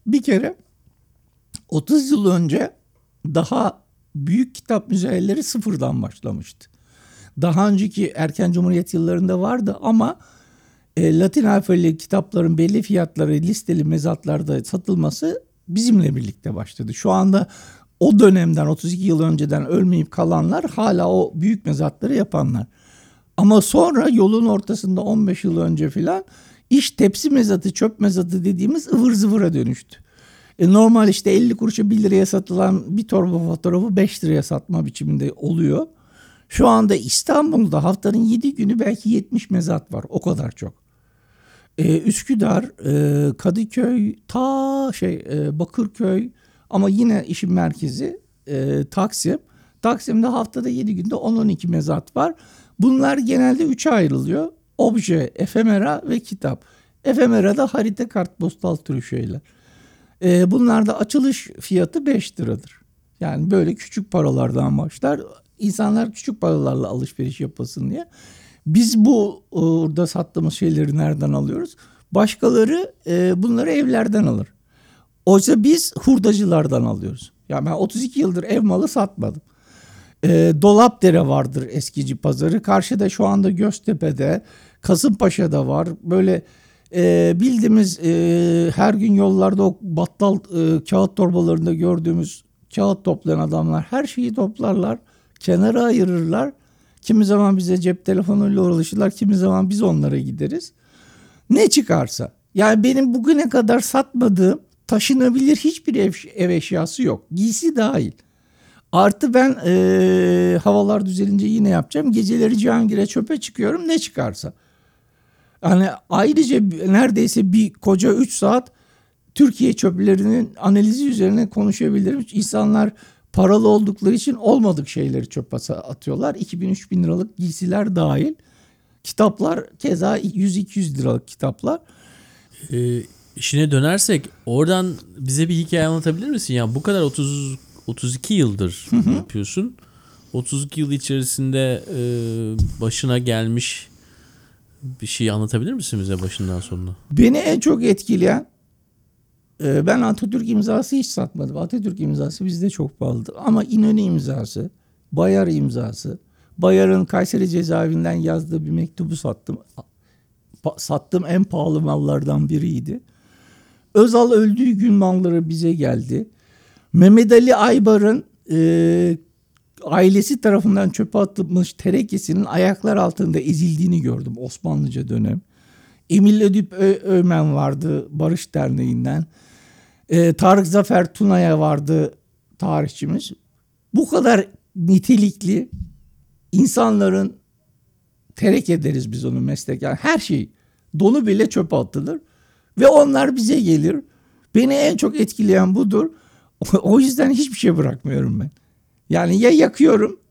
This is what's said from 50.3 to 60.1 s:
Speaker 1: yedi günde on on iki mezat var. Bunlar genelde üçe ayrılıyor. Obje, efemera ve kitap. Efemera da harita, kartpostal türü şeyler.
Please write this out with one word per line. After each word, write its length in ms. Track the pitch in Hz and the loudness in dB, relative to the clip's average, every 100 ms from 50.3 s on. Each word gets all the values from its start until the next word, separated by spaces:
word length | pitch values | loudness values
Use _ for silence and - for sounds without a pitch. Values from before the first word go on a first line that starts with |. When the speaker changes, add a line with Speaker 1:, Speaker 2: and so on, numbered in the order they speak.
| 233 220 254 247 | -2 -6 -8 -6
Speaker 1:
yedi 260 | 247 214 185 | -4 -4 -4
günde 200 | 185 - | -4 -4
on 200 | 226 226 | -2 0
on 120 | 220 | 0
iki 200 | 170 175 | -2 -2
mezat 480 | 165 151 156 - - | -2 -2 -4 -4 -4
var. 180 | 320 320 - - _ - | -4 -4 -16 -20 _ 0
Bunlar 380 | 262 262 269 277 | 2 2 2 0
genelde 460 | 233 262 254 262 | 0 0 2 2
üçe 280 | 320 262 320 | -2 -2 0
ayrılıyor. 600 | 226 156 135 139 262 330 - _ - | 2 2 0 -4 -4 -6 -10 _ -2
Obje, 540 | 247 220 190 160 135 - | 0 0 0 -2 -2 -6
efemera 680 | 190 220 226 202 254 294 302 | -4 0 2 2 0 -4 -4
ve 100 | 240 | -6
kitap. 460 | - 196 139 - _ _ _ _ | -6 -8 -8 -8 _ _ _ _
Efemera 540 | 277 247 247 226 196 233 | -2 2 2 4 2 2
da 100 | 269 | 0
harita, 420 | 277 220 202 240 | -2 -4 -4 -6
kartpostal 640 | 208 180 - 175 - 180 160 | -4 -6 -4 -6 -4 -6 -6
türü 260 | - 135 | -6 -8
şeyler. 400 | - 127 113 139 - _ _ _ _ _ _ | -6 -8 -6 -10 -14 _ _ _ _ _ _